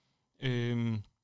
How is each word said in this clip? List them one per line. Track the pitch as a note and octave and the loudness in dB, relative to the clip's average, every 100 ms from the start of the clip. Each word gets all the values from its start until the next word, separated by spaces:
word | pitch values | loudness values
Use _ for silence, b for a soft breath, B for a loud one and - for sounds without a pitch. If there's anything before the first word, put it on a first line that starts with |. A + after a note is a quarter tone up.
| b b b - | b b b -4
Øhm, | C3 B2 A#2+ A#2+ A#2 A2 - _ | -2 0 0 0 0 -2 -6 _